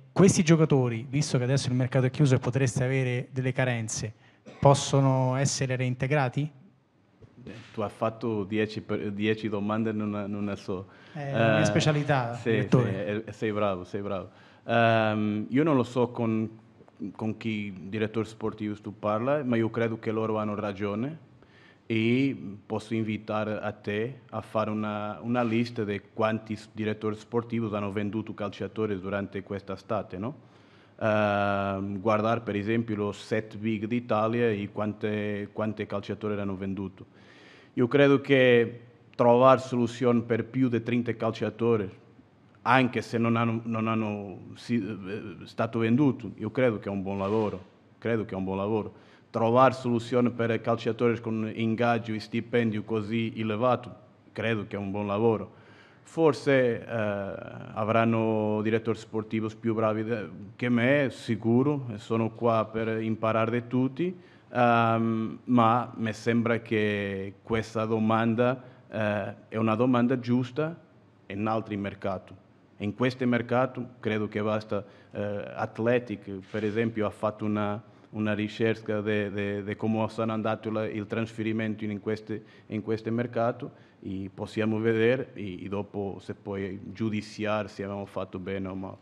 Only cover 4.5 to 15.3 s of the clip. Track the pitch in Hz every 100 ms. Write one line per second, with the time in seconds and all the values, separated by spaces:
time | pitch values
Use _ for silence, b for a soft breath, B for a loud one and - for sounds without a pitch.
4.5 | - 139 135 - 139 135 131 127 127 139
5.5 | - 135 127 127 123 135 151 131 131 151
6.5 | - - _ _ _ _ _ - - -
7.5 | 95 - - 104 - 113 113 123 110 95
8.5 | 107 107 107 - 104 107 101 104 110 113
9.5 | 101 101 107 113 107 107 104 101 104 101
10.5 | 101 - 92 95 B B - 143 131 113
11.5 | 110 - - 156 147 143 139 120 120 123
12.5 | 110 104 135 113 95 98 104 110 - 113
13.5 | 104 104 92 87 104 101 98 95 B B
14.5 | B - 117 113 113 110 107 107